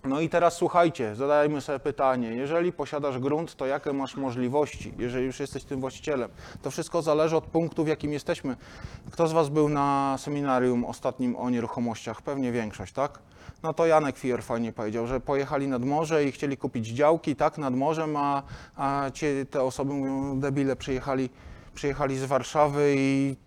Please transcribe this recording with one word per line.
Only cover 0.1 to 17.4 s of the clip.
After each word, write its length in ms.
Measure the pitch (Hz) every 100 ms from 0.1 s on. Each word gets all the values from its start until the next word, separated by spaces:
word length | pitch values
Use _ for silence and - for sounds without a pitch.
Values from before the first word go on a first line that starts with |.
| 139
i 80 | 160
teraz 260 | 170 170
słuchajcie, 600 | - 170 180 170 - 113
zadajmy 460 | 104 139 147 151 147
sobie 180 | 135 139
pytanie, 500 | 151 - 135 127 117
jeżeli 440 | 117 139 165 175
posiadasz 460 | 175 143 151 143 127
grunt, 360 | 135 151 165
to 120 | - 131
jakie 260 | 143 151
masz 240 | 139 135 135
możliwości, 800 | 135 120 123 143 147 - 107 -
jeżeli 280 | 120 127 131
już 140 | 123
jesteś 240 | 139 139
tym 160 | - 135
właścicielem? 500 | 131 - - 139 110 - - -
To 80 | 139
wszystko 320 | 131 160 170
zależy 340 | 160 151 160 160
od 80 |
punktu, 400 | - 165 165 -
w 40 | 151
jakim 240 | 151 147
jesteśmy. 440 | 147 - 170 139 120 - - - - -
Kto 160 | - 165
z 60 |
was 160 | 160 147
był 200 | 151 151
na 480 | 147 143 139 139 135
seminarium 680 | - 143 143 127 127 120
ostatnim 520 | 120 117 135 120 123 117
o 140 | 123
nieruchomościach? 720 | 120 117 - 120 113 - 110
Pewnie 300 | - 139 127
większość, 400 | 120 110 - 95
tak? 260 | - 143 - - - - -
No 120 | 165
to 120 | 156 165
Janek 320 | 156 147 123
Fier 240 | 131 120
fajnie 300 | 110 117 117
powiedział, 340 | 107 107 113 117
że 140 | 131
pojechali 480 | 131 139 135 147 139
nad 160 | 127
morze 400 | 127 143 160 160
i 80 | 143
chcieli 240 | 127 143 139
kupić 300 | 131 120 110
działki, 500 | 117 147 165 165
tak, 220 | 127